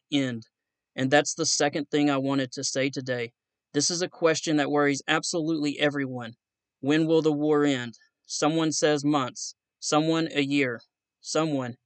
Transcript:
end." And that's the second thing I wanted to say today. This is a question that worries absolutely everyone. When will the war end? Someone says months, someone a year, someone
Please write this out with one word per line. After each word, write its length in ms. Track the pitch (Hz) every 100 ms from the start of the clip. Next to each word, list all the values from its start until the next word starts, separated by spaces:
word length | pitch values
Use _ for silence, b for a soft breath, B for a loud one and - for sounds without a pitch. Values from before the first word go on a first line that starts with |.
| -
end." 340 | 143 131 117 - _ _ _ _ -
And 140 | 131
that's 240 | 147 -
the 140 | - 156
second 420 | - 147 160 143
thing 220 | 151 147
I 60 | 139
wanted 340 | 135 135 127
to 120 | -
say 280 | 135 139 139
today. 400 | 139 131 123 117 - _ _ _
This 160 | 143 139
is 140 | 170
a 40 | 175
question 500 | - 165 156 - 151
that 120 | 139
worries 320 | 147 143 135 -
absolutely 720 | 156 - 175 156 160 147 -
everyone. 560 | 147 143 135 123 113 117 _ _ _ _
When 280 | 131 156 160
will 160 | 165
the 100 | 156
war 320 | 147 151 147 147
end? 320 | 131 120 - b _ -
Someone 440 | - 151 160 160
says 320 | 143 156 151
months, 520 | 143 147 123 - - - _ _
someone 500 | - 151 160 165 160
a 100 | 143
year, 400 | 139 143 131 113 - _ _ _
someone 580 | - 156 160 139 123 113